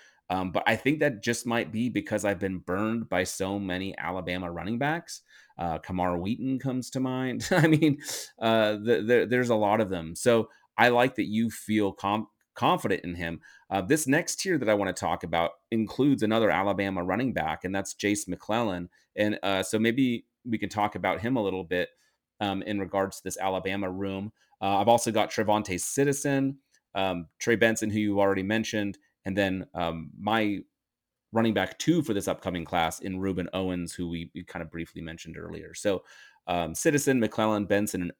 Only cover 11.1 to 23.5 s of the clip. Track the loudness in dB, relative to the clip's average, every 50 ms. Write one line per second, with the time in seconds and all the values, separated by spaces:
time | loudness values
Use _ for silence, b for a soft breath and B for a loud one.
11.1 | 2 -2 -4 0 0 0 0 0 -2 -6 -4 0 2 2 2 2 -2 -2 -2 0
12.1 | 0 0 -2 -6 _ _ _ _ -6 0 2 2 2 2 2 0 -2 -2 -2 -6
13.1 | -6 -6 -6 -6 -6 -8 b b b b b b -2 -2 2 2 2 2 4 2
14.1 | 2 2 2 -2 -6 -4 -2 -2 0 0 2 2 2 2 2 0 -2 -2 -2 -2
15.1 | -2 -2 -4 -2 0 0 0 0 -2 _ _ -4 -2 -2 -2 -2 0 2 4 4
16.1 | 4 4 2 2 2 4 4 4 4 2 2 0 0 0 -2 -2 -2 -2 -2 -2
17.1 | -2 0 -2 -2 -2 -2 -2 -2 -4 -4 -6 -4 -4 -4 -4 -6 -6 -2 0 0
18.1 | 0 0 -2 -8 -8 -8 -4 -4 -2 0 0 -2 -2 -4 -6 -10 _ _ _ _
19.1 | -2 0 0 0 0 -2 0 0 0 0 0 0 0 2 2 2 2 2 2 0
20.1 | 0 -4 -6 _ _ _ -6 -4 -4 -4 -4 -2 -2 0 0 0 -2 -2 -2 0
21.1 | 0 0 0 0 0 2 0 0 -2 -4 -4 -2 -2 -2 -2 -2 _ _ _ _
22.1 | _ _ _ _ _ -4 -4 -2 -2 -4 -4 -4 -4 -4 -4 -2 0 0 0 0
23.1 | -4 -8 -10 -8 -6 -4 -2 -2